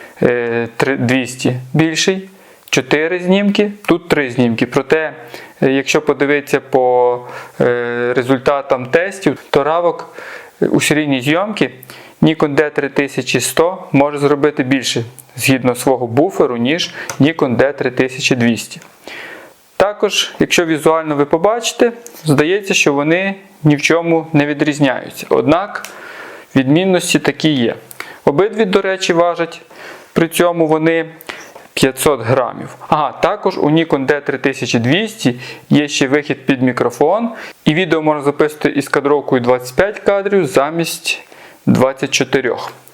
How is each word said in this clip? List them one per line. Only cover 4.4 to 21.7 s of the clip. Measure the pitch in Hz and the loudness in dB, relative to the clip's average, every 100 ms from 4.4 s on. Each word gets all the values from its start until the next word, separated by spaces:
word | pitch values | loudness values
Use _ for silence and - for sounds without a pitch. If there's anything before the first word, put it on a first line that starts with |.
| 120 113 120 | 0 2 0
Проте, | 139 131 156 156 139 - - - - | -2 0 0 0 -8 -18 -20 -16 -2
е, | 139 | 0
якщо | 135 135 156 | 0 0 -2
подивитися | 151 135 139 147 143 139 | 0 0 2 0 0 -4
по, | 135 131 127 123 123 123 123 - - - | 0 0 2 4 2 0 -6 -16 -12 -2
е, | 131 120 120 120 120 127 | 0 0 -4 -4 -2 0
результатам | 123 131 131 139 135 131 127 | 0 0 2 0 0 -4 0
тестів, | 165 190 196 156 123 - | 0 0 -2 -2 -2 -2
то | 151 | 0
равок, | 139 170 175 - - - - - - - | 2 0 0 -2 -10 -16 -18 -18 -16 -4
е, | - | 0
у | - | 0
серійній | - 151 147 135 | 2 0 0 0
зйомці | 123 160 214 202 131 - - - - - | 0 0 0 -2 -4 -4 -20 -20 -14 0
Nikon | 156 156 156 | 2 2 0
D | 139 151 | 2 0
три | 147 139 | 0 -4
тисячі | 139 139 139 127 135 | -2 -2 -4 -2 -2
сто | - - 165 190 - | -2 0 0 0 -2
може | 139 143 143 | 2 2 2
зробити | 143 143 147 143 | 0 2 0 0
більше, | 127 135 117 123 117 - - 127 | 0 0 -2 -4 -6 -12 -20 -4
згідно | 131 131 123 | 0 2 0
свого | 120 143 123 120 | 0 0 0 0
буферу, | 117 180 - 147 120 | 2 2 2 0 0
ніж | 120 170 - - - - | 0 0 -4 -10 -10 2
Nikon | 139 160 143 123 | 2 2 -2 2
D | 135 | 0
три | 143 135 | 0 -4
тисячі | 123 131 131 - 131 | 0 -2 -2 -2 2
двісті. | 120 110 - - - _ - - - - - _ _ - | 2 0 -6 -16 -20 _ -20 -18 -18 -18 -20 _ _ -2
Також, | 190 208 208 - - - | -2 0 -4 -2 -4 -2
якщо | 147 - 170 | 0 0 0
візуально | 151 160 160 156 143 | 2 2 2 0 0
ви | |
побачите, | 143 160 196 233 233 | 0 2 2 0 -4